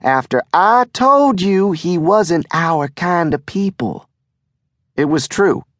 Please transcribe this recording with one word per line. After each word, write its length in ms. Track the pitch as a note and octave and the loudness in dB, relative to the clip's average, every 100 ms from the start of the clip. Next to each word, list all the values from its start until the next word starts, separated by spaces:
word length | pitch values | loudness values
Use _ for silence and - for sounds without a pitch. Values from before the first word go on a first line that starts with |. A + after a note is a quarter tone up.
after 400 | - C3 - B2+ - | -2 0 0 -4 -2
I 340 | E3 G3 A#3+ B3 | 0 2 2 0
told 480 | - B3+ C#4 C#4+ G3+ | 0 2 4 2 0
you 300 | F#3+ F#3+ G3+ | 0 0 0
he 260 | D#3+ E3+ F3 | -2 -2 -2
wasn't 500 | D#3+ G3 E3+ E3+ E3 | 2 0 2 -2 -2
our 360 | D#3+ E3 D#3+ C#3+ | -2 0 -2 -4
kind 440 | C#3 F3 F3 D#3+ | -6 -2 0 0
of 140 | C#3+ - | -2 -4
people." 640 | F#3+ G3 F#3+ A2+ - _ _ _ _ _ _ _ _ _ - | -4 -4 -4 -8 -8 _ _ _ _ _ _ _ _ _ -4
It 80 | |
was 240 | C#3+ D#3 - | 0 0 -2
true. 340 | - G3 A#2+ - _ | 0 0 0 -6 _